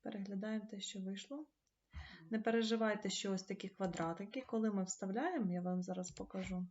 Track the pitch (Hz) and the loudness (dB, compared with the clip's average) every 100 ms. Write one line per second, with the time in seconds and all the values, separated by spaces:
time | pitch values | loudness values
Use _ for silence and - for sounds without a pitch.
0 | 226 220 196 196 214 220 208 202 - 202 | -4 -4 -4 -2 0 -2 -2 -6 -6 -4
1 | 190 196 - 285 302 _ _ _ _ - | -4 -4 -6 -8 -8 _ _ _ _ -12
2 | - 185 160 220 220 226 220 226 220 208 | -12 -14 -2 0 4 4 4 4 4 2
3 | 196 - 196 190 - 190 190 - 190 175 | 0 0 0 0 0 -6 -6 -2 -2 2
4 | 165 170 202 262 262 226 220 196 185 - | 0 0 -4 -6 0 2 4 4 0 0
5 | 190 202 320 349 190 180 180 180 180 185 | 0 2 2 4 2 2 2 0 0 -2
6 | 180 - 190 190 185 185 180 | -4 -6 -6 -4 -2 -2 -4